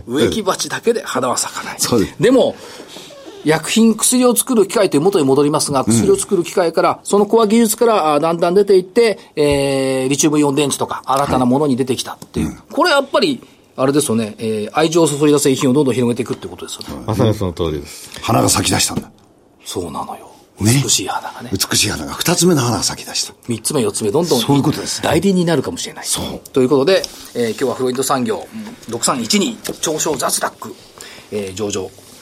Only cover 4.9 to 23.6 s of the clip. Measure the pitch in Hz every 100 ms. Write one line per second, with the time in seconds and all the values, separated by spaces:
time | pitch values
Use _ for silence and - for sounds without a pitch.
4.9 | 143 170 202 135 135 147 151 - 139 117
5.9 | 113 107 196 - 185 165 - 170 170 170
6.9 | - - 202 208 226 220 226 226 - 233
7.9 | 214 156 147 160 170 175 185 202 190 185
8.9 | - 233 190 - - 147 143 139 135 135
9.9 | 131 131 143 160 147 147 139 143 - 117
10.9 | - - 135 143 131 123 131 151 123 131
11.9 | 117 - - - - - - - - 349
12.9 | 285 - 320 190 123 - _ _ - 131
13.9 | 139 139 113 107 107 113 110 104 - 160
14.9 | 170 160 143 151 147 147 131 139 131 135
15.9 | 117 120 120 113 - 92 90 - - -
16.9 | - - 107 120 104 95 82 82 76 73
17.9 | - - - - 123 117 - - 104 -
18.9 | - - - _ _ _ _ - 104 87
19.9 | - - - - - _ - 104 131 123
20.9 | - - - - - 120 98 - 120 107
21.9 | 78 73 - - 175 170 160 120 101 -
22.9 | - - - - - - 110